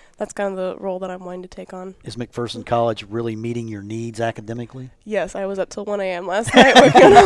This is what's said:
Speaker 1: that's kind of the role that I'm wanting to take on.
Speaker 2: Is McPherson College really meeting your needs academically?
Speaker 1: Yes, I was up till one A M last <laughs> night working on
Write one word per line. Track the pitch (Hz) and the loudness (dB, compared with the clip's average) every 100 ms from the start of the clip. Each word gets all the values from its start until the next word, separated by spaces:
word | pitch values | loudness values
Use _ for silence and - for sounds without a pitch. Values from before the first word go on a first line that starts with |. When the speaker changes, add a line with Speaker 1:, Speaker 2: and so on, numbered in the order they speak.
| _ - | _ -12
Speaker 1:
that's | 208 | -10
kind | - 202 | -6 -6
of | 190 | -6
the | 185 - | -8 -8
role | 196 185 | -8 -8
that | 185 | -8
I'm | 185 | -12
wanting | 180 180 | -14 -14
to | 185 | -16
take | - 180 | -18 -16
on. | 185 185 185 | -14 -16 -16
Speaker 2:
Is | - 110 | -14 -12
McPherson | 117 - 117 - 101 | -10 -8 -8 -10 -4
College | 120 117 107 | -2 0 -4
really | 104 110 117 110 | -8 -8 -8 -8
meeting | 117 120 113 | -8 -8 -10
your | 104 | -12
needs | 101 113 117 110 | -12 -10 -10 -6
academically? | 113 113 107 117 120 131 127 _ | -6 -6 -10 -12 -12 -16 -18 _
Speaker 1:
Yes, | 214 208 175 196 | -8 -6 -6 -8
I | 196 | -8
was | 196 | -6
up | 185 | -8
till | - 202 | -10 -8
one | 202 | -6
A | 190 | -6
M | 175 180 | -8 -6
last | 190 226 262 | -6 0 4
<laughs> | |
night | 262 240 | 6 6
working | 269 247 | 6 8
on | 269 403 | 8 10